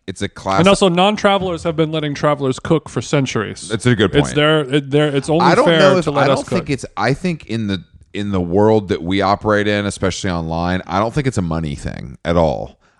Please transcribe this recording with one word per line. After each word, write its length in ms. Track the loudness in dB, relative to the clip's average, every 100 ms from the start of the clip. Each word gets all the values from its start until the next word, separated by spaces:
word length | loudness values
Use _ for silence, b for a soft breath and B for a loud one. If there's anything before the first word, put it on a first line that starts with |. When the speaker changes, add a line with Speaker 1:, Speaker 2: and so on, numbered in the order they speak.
| -14
Speaker 1:
it's 140 | -8
a 80 | -10
class 300 | -6 -2 2
Speaker 2:
And 80 | 4
also, 180 | 4 2
non-travelers 760 | 2 2 2 0 0 -2 -4
have 120 | -4 -2
been 160 | -2
letting 220 | -2 -4
travelers 440 | -2 0 0 -2 -4
cook 280 | 0 -2 0
for 120 | -8
centuries. 680 | -2 0 0 -2 -4 -6 -6
Speaker 1:
That's 180 | -2 2
a 80 | 4
good 200 | 4 2
Speaker 2:
It's 120 | 0
Speaker 1:
point. 80 | 2
Speaker 2:
their, 240 | 2 2 2 -2
it, 140 | 0
their, 220 | 0 2
it's 160 | 0 0
only 160 | 2 4
Speaker 1:
I 100 | 4
don't 100 | 4
Speaker 2:
fair 140 | 4
Speaker 1:
know 180 | 4 4
if, 80 | 2
Speaker 2:
to 60 |
let 180 | 0 2
Speaker 1:
I 40 |
Speaker 2:
us 60 | 2
Speaker 1:
don't 80 | 0
think 140 | -4 -2
Speaker 2:
cook. 20 |
Speaker 1:
it's, 160 | -6 -6 -4
I 180 | -2 0
think 320 | -2 -6 -6
in 200 | -4 -2
the, 160 | -4 -6 -20 _
in 180 | -8 -4
the 80 | -2
world 500 | 0 2 4 4 2
that 120 | -4
we 180 | -2 0
operate 460 | 2 0 2 0 2
in, 180 | 0 -2
especially 420 | -2 -4 -2 -4
online, 540 | -4 -4 -4 -2 -2 -2
I 140 | -2
don't 120 | 0
think 120 | -2 -2
it's 120 | -2
a 20 |
money 320 | -2 -2 -4 -6
thing 420 | -8 -10 -12 -8
at 140 | -2 2
all. 420 | 2 0 -8 -14 b